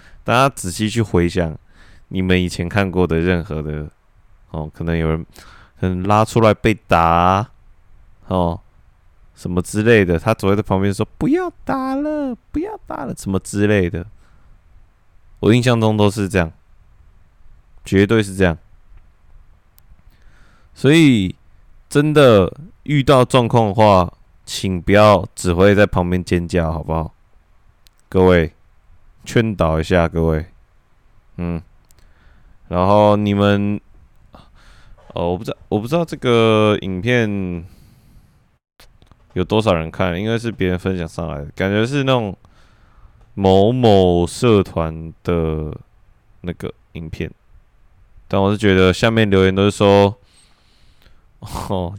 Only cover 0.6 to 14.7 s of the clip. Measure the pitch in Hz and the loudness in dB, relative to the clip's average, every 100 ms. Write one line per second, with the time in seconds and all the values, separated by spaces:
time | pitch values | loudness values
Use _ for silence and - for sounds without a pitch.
0.6 | 92 85 110 110 107 90 87 90 82 76 | -10 -6 -4 -2 0 0 0 -2 -6 -8
1.6 | _ - - - - 95 92 92 90 - | _ -20 -20 -20 -10 -4 0 0 0 -4
2.6 | 87 101 98 90 87 82 85 87 80 78 | -6 -4 -2 -2 -2 0 -2 -2 -4 -8
3.6 | 76 76 76 - _ _ _ _ _ 80 | -8 -10 -12 -16 _ _ _ _ _ -12
4.6 | 78 - 82 82 80 80 80 - - - | -12 -10 -6 -2 -2 -4 -8 -20 -20 -20
5.6 | _ - 92 90 92 104 110 120 110 101 | _ -8 -6 -4 0 0 0 2 2 2
6.6 | 113 104 - 85 82 85 90 98 117 - | 0 -2 0 2 2 2 2 0 -4 -12
7.6 | - _ _ - - - - 92 85 82 | -20 _ _ -20 -20 -20 -6 -2 -2 -6
8.6 | _ _ _ _ _ _ _ - 98 90 | _ _ _ _ _ _ _ -14 -6 -4
9.6 | 87 104 110 113 90 82 - 113 98 101 | -4 -2 2 2 2 0 -2 -2 0 -2
10.6 | - 95 98 98 113 - - 330 359 - | -2 -2 -2 -4 -8 -6 -2 -2 -4 -10
11.6 | - 269 262 269 302 302 277 240 _ 302 | -8 -8 -6 -6 -6 -6 -8 -10 _ -10
12.6 | 381 427 - - - - - 95 - 101 | -10 -12 -14 -12 -12 -10 -6 -6 -4 -2
13.6 | 104 104 87 87 90 - _ _ - - | 2 2 0 -4 -12 -20 _ _ -20 -20
14.6 | _ | _